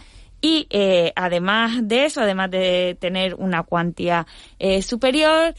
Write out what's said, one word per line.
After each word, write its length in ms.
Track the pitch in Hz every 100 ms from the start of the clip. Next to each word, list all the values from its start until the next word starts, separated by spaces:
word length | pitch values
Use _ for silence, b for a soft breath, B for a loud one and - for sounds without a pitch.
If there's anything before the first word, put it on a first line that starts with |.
| b b b -
y, 280 | 311 320 -
eh, 420 | 202 196 180 165 -
además 580 | 180 175 180 220 226 240
de 240 | 214 233 302
eso, 160 | 302
además 300 | 214 190 190
de 440 | 185 185 180 180 180
tener 340 | 180 185 185 175
una 280 | 185 170
cuantía, 640 | 170 175 170 - 175 170 165 B B B
eh, 220 | 196 190
superior, 680 | 190 233 262 277 311 320 330